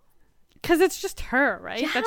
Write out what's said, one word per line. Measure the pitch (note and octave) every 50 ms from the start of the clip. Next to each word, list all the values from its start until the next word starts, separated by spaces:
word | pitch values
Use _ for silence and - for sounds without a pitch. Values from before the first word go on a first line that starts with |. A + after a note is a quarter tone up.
| _ _ _ _ _ _ _ _ _ _ _ _
'Cause | - - F4 D#4
it's | F#4+ F4+ - -
just | - F#4+ - -
her, | - - - C4 C#4+ B3+ F#3+ -
right? | - E2 - A3+ C#4 D#4
That's | - - A4